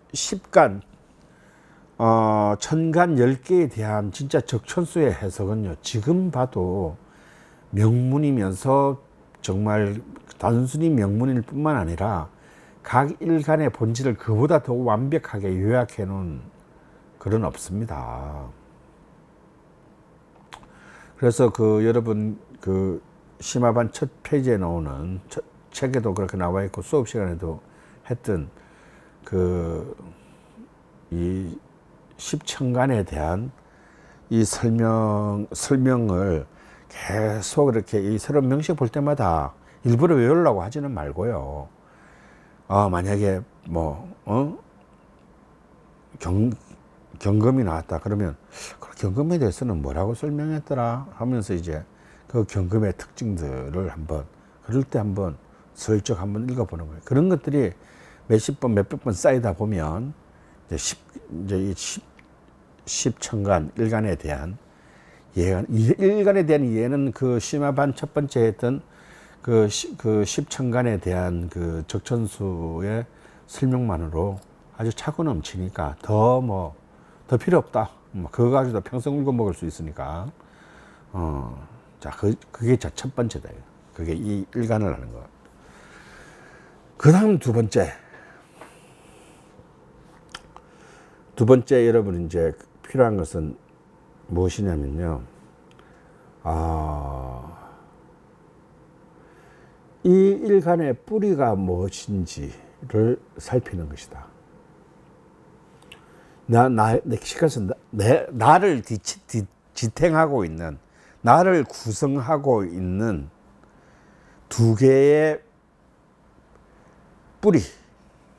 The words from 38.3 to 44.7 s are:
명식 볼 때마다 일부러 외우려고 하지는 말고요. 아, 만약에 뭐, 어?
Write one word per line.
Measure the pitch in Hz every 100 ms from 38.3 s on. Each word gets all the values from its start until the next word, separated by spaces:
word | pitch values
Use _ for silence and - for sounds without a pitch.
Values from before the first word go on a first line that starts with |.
| 147 131
명식 | 139 151 143
볼 | 120
때마다 | 147 143 143 98 80 69 - - -
일부러 | 123 117 170 147
외우려고 | 117 165 165 101
하지는 | 92 147 143
말고요. | 104 73 76 113 95 67 73 71 _ _ - - - - - _ _ -
아, | 98 101
만약에 | 90 92 104 101 95 117 _ 85
뭐, | 82 80 76 175 - -
어? | 113 143 - -